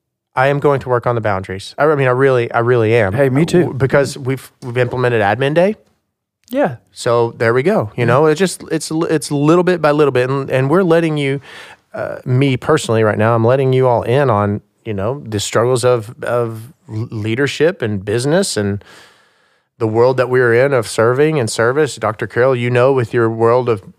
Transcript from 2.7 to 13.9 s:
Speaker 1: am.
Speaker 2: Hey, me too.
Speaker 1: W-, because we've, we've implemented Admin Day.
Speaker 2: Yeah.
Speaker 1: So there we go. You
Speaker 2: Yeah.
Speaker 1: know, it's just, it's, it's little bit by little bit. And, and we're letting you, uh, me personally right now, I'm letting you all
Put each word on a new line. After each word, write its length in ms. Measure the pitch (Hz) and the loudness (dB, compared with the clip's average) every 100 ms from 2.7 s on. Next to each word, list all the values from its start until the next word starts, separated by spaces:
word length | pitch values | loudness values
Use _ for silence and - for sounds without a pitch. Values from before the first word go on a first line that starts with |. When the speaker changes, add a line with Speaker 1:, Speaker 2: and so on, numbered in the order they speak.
| 123 110 117 | 2 2 2
Speaker 1:
am. 180 | 98 | 2
Speaker 2:
Hey, 160 | 135 139 | 2 0
me 160 | 131 165 | 2 2
too. 160 | 175 | 2
Speaker 1:
W-, 140 | 160 127 | 0 0
because 400 | 135 147 135 147 | 0 2 0 -4
we've, 320 | 127 131 - _ | -6 -8 -10 _
we've 160 | 131 120 | -6 -2
implemented 440 | 123 127 123 117 | -2 0 0 2
Admin 340 | 98 110 135 156 | 0 0 0 2
Day. 200 | 190 214 _ _ _ _ _ _ _ | 0 -2 _ _ _ _ _ _ _
Speaker 2:
Yeah. 280 | 254 233 120 _ | -4 -2 -4 _
Speaker 1:
So 400 | - 127 120 117 | -8 0 0 0
there 220 | - 117 | 0 0
we 100 | 123 | 2
go. 280 | 151 208 107 - | 2 0 -2 -2
You 60 | |
Speaker 2:
Yeah. 40 | 117 | 0
Speaker 1:
know, 200 | 123 156 | 2 2
it's 120 | 151 | 2
just, 240 | 190 - - | -2 -4 -8
it's, 200 | 160 - | -6 -4
it's 400 | 160 170 156 - | -4 -2 -2 -2
little 320 | 147 147 170 | 0 2 4
bit 180 | 175 175 | 2 0
by 100 | 151 | 2
little 200 | 147 147 | 2 2
bit. 180 | 127 127 | 2 0
And, 200 | 139 135 | -2 -2
and 200 | 131 135 | -2 2
we're 140 | 170 | 2
letting 340 | 185 165 165 151 | 4 2 2 -2
you, 240 | 139 139 - - - - _ | -2 -4 -8 -20 -20 -20 _
uh, 260 | - - - - | -10 -10 -8 -2
me 320 | 127 139 131 | 2 2 0
personally 460 | - 156 - 113 | 0 0 0 0
right 160 | 110 104 | 2 2
now, 160 | 110 117 | 2 2
I'm 100 | 113 | 2
letting 260 | 135 131 | 2 2
you 160 | 127 | 2
all 140 | 127 | 2